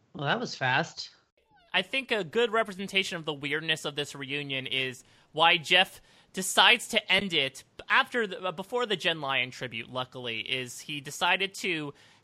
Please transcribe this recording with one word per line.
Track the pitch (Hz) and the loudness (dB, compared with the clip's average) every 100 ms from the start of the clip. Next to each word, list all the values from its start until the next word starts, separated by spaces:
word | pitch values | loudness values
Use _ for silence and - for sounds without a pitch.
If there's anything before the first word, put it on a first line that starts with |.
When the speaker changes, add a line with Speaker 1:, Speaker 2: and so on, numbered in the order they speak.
| _ - | _ -6
Speaker 1:
Well, | 143 | -2
that | 208 | 0
was | 247 - | -2 -2
fast. | 131 135 170 - - - _ _ _ _ _ | 2 2 2 -6 -16 -18 _ _ _ _ _
Speaker 2:
I | - | -2
think | 190 269 262 | 0 -4 0
a | 226 | 0
good | 175 220 240 | 0 2 2
representation | 220 214 185 196 196 190 175 | 2 -2 -4 -6 -6 -6 -6
of | 160 | -6
the | |
weirdness | 143 139 151 160 156 160 | -6 -4 -2 0 -2 -2
of | 143 | -4
this | 143 143 | -6 -8
reunion | 135 143 143 135 127 | -8 -6 -4 -4 -2
is | 131 131 123 - _ _ | -2 -2 -6 -16 _ _
why | 147 165 175 | 2 4 4
Jeff | 139 180 190 - - _ _ | 6 4 4 0 -20 _ _
decides | - 185 - 196 233 - | -6 0 6 8 8 4
to | 226 - | -2 2
end | 190 196 | 2 4
it | 165 135 - - - - | 2 0 -2 -16 -18 0
after | 214 254 247 214 | 2 2 0 -2
the, | 180 | -4
uh, | 185 | -6
before | 170 185 240 240 | -6 -4 -2 0
the | 202 | 0
Jen | 180 165 | 0 0
Lyon | 139 135 123 | 0 0 0
tribute, | - 127 113 117 | -4 -8 -8 -8
luckily, | 127 127 131 123 113 | -6 -8 -8 -8 -6
is | - 131 123 - | -4 -4 -4 -10
he | - 147 | -10 -10
decided | 139 - 180 185 196 196 | -10 -2 0 2 0 -4
to | 202 160 147 - - _ | -4 -2 -4 -10 -20 _